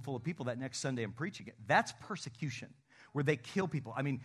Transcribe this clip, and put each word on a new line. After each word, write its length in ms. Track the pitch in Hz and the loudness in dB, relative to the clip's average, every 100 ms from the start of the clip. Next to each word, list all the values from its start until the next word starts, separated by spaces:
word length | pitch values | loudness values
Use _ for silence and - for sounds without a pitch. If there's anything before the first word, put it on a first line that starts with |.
full 100 | 127 | -2
of 80 | 123 | -4
people 220 | 127 - | -2 -2
that 140 | 123 120 | -2 -2
next 220 | 131 - | -4 -2
Sunday 220 | 139 127 | -2 0
and 140 | 107 117 | 0 -2
preach 240 | 180 - | -4 -6
again. 140 | - - 107 | -12 -6 6
That's 260 | 180 233 - | 6 6 -4
persecution, 640 | - 196 - - 151 - - - _ - - | -8 -8 -8 -4 -4 -4 -10 -16 _ -20 -4
where 120 | 147 | 2
they 120 | 147 151 | 4 4
kill 300 | - 202 180 | 2 2 2
people. 280 | 156 113 127 | 0 -4 -2
I 60 | |
mean, 180 | 139 120 | 0 0